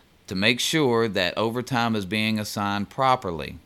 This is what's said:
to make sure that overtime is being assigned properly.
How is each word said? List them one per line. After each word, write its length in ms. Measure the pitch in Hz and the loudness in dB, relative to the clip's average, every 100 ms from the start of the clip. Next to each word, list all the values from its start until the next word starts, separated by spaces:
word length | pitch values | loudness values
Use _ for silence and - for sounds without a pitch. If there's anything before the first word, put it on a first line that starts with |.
| _ _ - | _ _ -8
to 80 | 95 | 0
make 240 | 107 123 | 2 2
sure 480 | - 160 139 117 113 | 0 2 4 4 2
that 280 | 95 87 - | 2 0 0
overtime 600 | 110 120 120 123 117 110 | -2 -2 -2 0 0 0
is 100 | 92 | -2
being 320 | 107 107 107 | 0 0 0
assigned 500 | 104 - 101 101 98 | -4 -4 -2 -2 -4
properly. 680 | - 131 127 98 82 71 76 | 0 2 2 0 -6 -8 -10